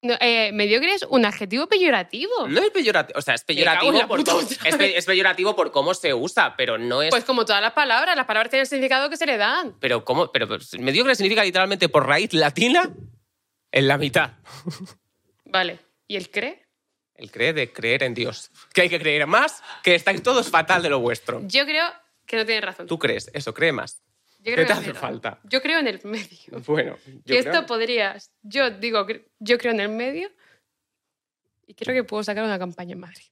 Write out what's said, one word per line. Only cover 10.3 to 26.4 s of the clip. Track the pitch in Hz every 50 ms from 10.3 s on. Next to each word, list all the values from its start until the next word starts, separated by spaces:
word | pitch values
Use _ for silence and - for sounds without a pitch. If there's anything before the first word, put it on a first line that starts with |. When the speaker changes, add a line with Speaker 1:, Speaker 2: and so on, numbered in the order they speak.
Speaker 2:
pero, | - 156 120 104
pero | 113 92 - - - -
mediocre | 123 131 135 190 247 269 262
significa | 202 196 196 214 214 208
literalmente | 190 180 185 185 196 202 180 180 160
por | 131 156 131 127
raíz | 143 156 202 - -
latina | 156 151 147 135 - 202 247 262 349 359 349 - - - - - _ _ _ _ _ _ _ _ _ _ _
en | - 123 139 135
la | 139 139
mitad. | 151 143 120 175 156 123 - _ _ - - - - 175 - - 185 - - _ _ _ _ _ _ _ _ _ _
Speaker 1:
Vale, | - - 190 185 175 165 170 _ _ _ _ _ _
¿y | 202
el | 196 180 -
cree? | - 208 214 262 359 _ _ _ _ _ _ _ _ _ _ _ _
Speaker 2:
El | _ - -
cree | - - 113 147
de | 165 156 131 120 -
creer | - - 113 117 139 135
en | 127 117
Dios. | 117 117 123 113 - - - _ - - _ _
Que | - 180
hay | 180
que | 170 165
creer | 151 156 147 151 147
más, | 143 180 226 277 311 - - - - - -
que | - - 175
estáis | 165 - - 196 180
todos | - 247 - 247 233 -
fatal | - 165 160 - 190 180 170
de | 160
lo | 143 135
vuestro. | 120 120 117 - - - 139 117 208 196
Speaker 1:
Yo | - 262 285
creo | 277 302 302 330 349 - - _ _ _ _ _ _
que | - 226
no | 220
tiene | 214 226 220
razón. | 208 190 185 - 175
Speaker 2:
¿Tú | 175 170 156
crees? | - 127 110 104 - - -
Eso, | - - - -
cree | - 156 165
más. | 147 110 78 - - - _ _ _ _ _ _ _ _
Speaker 1:
Yo | _ 226 240
creo |
Speaker 2:
¿Qué | 160
Speaker 1:
en | 165 165
Speaker 2:
te | 208
Speaker 1:
el | -
Speaker 2:
hace | - -
Speaker 1:
medio. | 175 -
Speaker 2:
falta? | - 123 107 107 - 113 101 _ _
Speaker 1:
Yo | 208 - 262 262
creo | 269 320 330
en | 294 240
el | 190 190 -
medio. | 208 214 220 202 170 - -